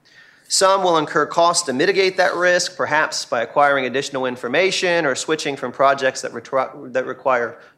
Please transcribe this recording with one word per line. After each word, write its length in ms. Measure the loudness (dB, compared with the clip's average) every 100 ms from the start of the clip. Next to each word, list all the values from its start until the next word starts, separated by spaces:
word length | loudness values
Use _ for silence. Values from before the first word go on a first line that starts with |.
| _ -20 -20 _ -4
Some 340 | 2 4 4
will 160 | 4 2
incur 260 | 2 0
costs 400 | 0 2 2 2
to 80 | -2
mitigate 460 | 0 0 2 0 2
that 160 | 0
risk, 420 | 2 2 2 0 -4
perhaps 480 | -2 0 0 -4
by 160 | -4 -4
acquiring 460 | -2 2 2 2 0
additional 400 | -4 -4 -4 -4
information 800 | -4 -4 0 0 0 0 0 0
or 80 |
switching 420 | -2 -2 -4 -4 -6
from 160 | -8
projects 480 | 0 2 2 0 -2
that 120 | -8
retri-, 600 | -10 -4 -2 -2 -8 -8
that 140 | -6 -6
require 520 | -4 0 0 0 -8 -20